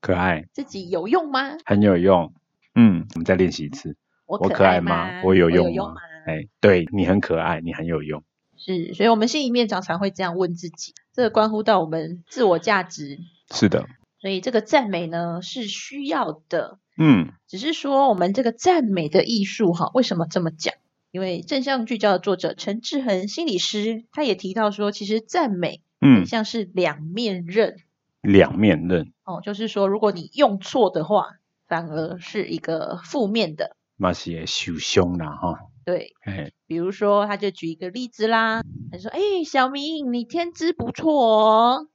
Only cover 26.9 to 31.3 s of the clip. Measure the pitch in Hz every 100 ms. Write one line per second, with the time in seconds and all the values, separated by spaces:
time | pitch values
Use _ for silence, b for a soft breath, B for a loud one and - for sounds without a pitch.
26.9 | 147 156 190 233 185 170 196 214 - _
27.9 | _ _ _ 104 98 78 78 107 80 87
28.9 | 90 78 _ - 175 - 202 220 208 196
29.9 | 202 208 170 160 - 185 196 - 277 196
30.9 | 180 156 208 -